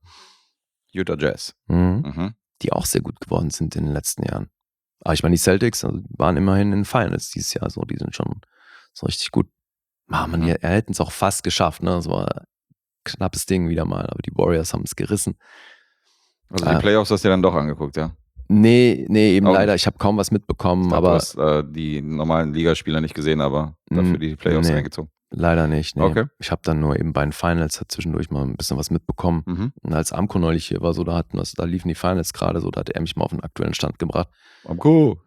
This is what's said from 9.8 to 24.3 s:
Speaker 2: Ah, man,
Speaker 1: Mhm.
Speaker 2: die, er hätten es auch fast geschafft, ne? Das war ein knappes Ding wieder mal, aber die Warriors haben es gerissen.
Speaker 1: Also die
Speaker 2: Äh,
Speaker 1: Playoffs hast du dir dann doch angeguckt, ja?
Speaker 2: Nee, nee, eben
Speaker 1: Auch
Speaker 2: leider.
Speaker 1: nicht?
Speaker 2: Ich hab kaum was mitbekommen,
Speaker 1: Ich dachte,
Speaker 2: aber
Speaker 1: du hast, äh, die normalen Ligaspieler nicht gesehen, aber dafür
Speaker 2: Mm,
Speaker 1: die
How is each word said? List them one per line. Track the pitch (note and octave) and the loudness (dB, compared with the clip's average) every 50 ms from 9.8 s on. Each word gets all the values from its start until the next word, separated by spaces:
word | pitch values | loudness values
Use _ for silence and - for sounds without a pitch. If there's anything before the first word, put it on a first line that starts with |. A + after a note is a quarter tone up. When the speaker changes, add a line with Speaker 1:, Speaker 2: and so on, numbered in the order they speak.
| _ _ _ _ _ _ | _ _ _ _ _ _
Speaker 2:
Ah, | D#2+ D#2+ E2 | -4 -4 -2
man, | D#2+ E2 E2 | -2 -2 0
Speaker 1:
Mhm. | E2 | 0
Speaker 2:
die, | E2+ | 0
er | E2 - - E2 | 0 0 0 0
hätten | F#2 G#2+ - - | 0 0 0 -2
es | F#2 - | -4 -4
auch | - - | -4 -4
fast | - - F#2+ G2 - - - | 0 0 0 0 0 -2 -4
geschafft, | F2+ - - F#2+ D#2+ - - | -4 0 0 0 0 0 -2
ne? | E2+ F2+ | -2 -2
Das | F2+ F2 D#2+ | -2 -2 -2
war | D#2+ G1+ G1+ G1+ - - | -2 -4 -2 -2 -4 -6
ein | - - _ _ _ _ _ _ _ _ _ _ _ _ | -8 -12 _ _ _ _ _ _ _ _ _ _ _ _
knappes | - - - G2 F2+ - - - | -14 -6 -4 -4 -4 -4 -6 -2
Ding | - F#2+ F#2 F2 E2 | 0 0 0 2 0
wieder | E2 E2 D#2+ | 0 0 -2
mal, | - G1+ G1+ G1+ | -2 -2 -4 -6
aber | - - - - | -6 -8 -8 -8
die | - - | -4 0
Warriors | - - F2+ E2+ D#2+ D#2+ - - | 2 2 2 2 2 0 -2 -4
haben | - - | -4 -6
es | - - | -6 -6
gerissen. | - - - G#2 G2+ - - - - _ _ - - - - - _ _ _ _ _ _ _ _ _ _ _ _ _ _ _ | -6 -4 -2 -2 -2 -2 -4 -6 -8 _ _ -20 -20 -20 -20 -20 _ _ _ _ _ _ _ _ _ _ _ _ _ _ _
Speaker 1:
Also | - F#2+ E2+ | -6 -2 0
die | E2 E2+ | 2 2
Speaker 2:
Äh, | D#2 | 4
Speaker 1:
Playoffs | - G#2 G#2 G#2+ G2+ - | 4 4 4 4 4 4
hast | G#2+ F#2+ - | 0 2 4
du | G2+ | 4
dir | |
dann | F#2 F#2 | 4 6
doch | F2+ F#2 F2 | 4 4 4
angeguckt, | D#2+ D2 D2+ C#2+ - D2+ C#2+ - | 2 0 -2 -4 -4 -6 -6 -4
ja? | D#2+ D#2 E2 - - _ _ _ - - - | -4 -6 -6 -8 -12 _ _ _ -20 -2 2
Speaker 2:
Nee, | G2 G#2 G#2+ A2+ A#2+ B2 B2 A#2+ F2 C2 C2 | 6 6 8 8 8 8 6 6 4 2 0
nee, | - G#2 G#2+ G#2+ G#2+ F2+ | 0 4 4 6 6 6
eben | G2 G2+ | 6 6
Speaker 1:
Auch | G2+ F#2 | 6 6
Speaker 2:
leider. | F#2+ G2+ G#2 | 6 4 4
Speaker 1:
nicht? | G2 F2 - | 2 2 0
Speaker 2:
Ich | |
hab | A2 - | -2 -2
kaum | - - G2+ G#2+ | 0 0 0 2
was | G#2 F#2+ - | 2 0 0
mitbekommen, | A2 G2 - - - - - F2+ F2+ F#2 F#2 | 0 -2 -2 -4 -6 -2 0 2 2 2 2
Speaker 1:
Ich | F2+ | 2
dachte, | E2 | 2
Speaker 2:
aber | D#2+ F2 F2+ | 4 4 4
Speaker 1:
du | E2+ | 4
hast, | D#2+ D#2 - - | 4 2 -2 -4
äh, | - D2 D#2 D2+ D2+ D2 | 0 2 2 2 2 0
die | C#2 D2 D#2+ D#2+ D2+ D2 D2 | -4 -6 -6 -6 -4 -4 -4
normalen | C#2+ D2+ D#2 D2 D#2 E2 D#2+ E2 D#2+ D2+ D2 | -4 -6 -4 -2 0 0 2 2 0 0 -2
Ligaspieler | D#2+ E2 E2 D#2+ - - D#2+ D#2 D#2 | 0 2 2 2 0 -2 -2 -2 -2
nicht | D#2 D2+ - | -2 -2 -4
gesehen, | - D2 D#2 D#2 D2+ | -4 0 0 2 2
aber | C#2+ C#2 C2+ D2+ D2+ D2+ D#2 _ _ _ | 2 0 0 -2 -4 -4 -8 _ _ _
dafür | - F2 F2+ F2+ E2+ | 0 0 2 2 2
Speaker 2:
Mm, | D#2+ | 0
Speaker 1:
die | D#2 D#2 | -2 -6